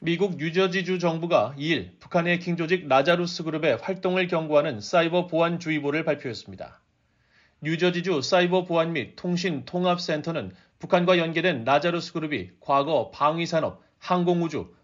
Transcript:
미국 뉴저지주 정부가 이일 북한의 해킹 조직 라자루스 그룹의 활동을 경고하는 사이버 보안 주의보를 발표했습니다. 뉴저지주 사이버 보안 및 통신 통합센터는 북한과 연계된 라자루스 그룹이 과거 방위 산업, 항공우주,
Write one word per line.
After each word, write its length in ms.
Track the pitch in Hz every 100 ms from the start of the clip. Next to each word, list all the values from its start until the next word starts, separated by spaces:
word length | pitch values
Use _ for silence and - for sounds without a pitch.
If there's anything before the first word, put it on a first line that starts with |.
미국 360 | 160 170 196 151
뉴저지주 600 | 160 165 190 185 180 185
정부가 560 | 170 165 170 160 110 139
이일 340 | 151 156 90 -
북한의 320 | - 175 170
해킹 240 | 175 175 170
조직 320 | 156 180 151
라자루스 540 | 131 143 175 175 -
그룹의 340 | 160 156 156 113
활동을 460 | - 185 185 185 180
경고하는 520 | 175 160 151 156 110
사이버 460 | - 175 165 175 175
보안 340 | 165 170 170
주의보를 440 | 160 156 143 151
발표했습니다. 760 | 165 147 131 110 - 90 - - _ _ _ _ _ _ _ _
뉴저지주 640 | 147 165 180 175 175 156
사이버 420 | 127 185 175 185
보안 300 | 180 165 165
및 200 | 160 107
통신 520 | - 180 175 190 143 123
통합센터는 840 | 180 180 175 175 156 151 160 95 - _ _
북한과 400 | - 180 175 180
연계된 460 | 165 160 170 143
라자루스 500 | 117 143 175 175 -
그룹이 380 | 165 151 131 90 -
과거 500 | - 139 139 151 110
방위 320 | - 143 165
산업, 380 | 170 165 123 - _ _
항공우주, 720 | - 180 175 175 165 147 - -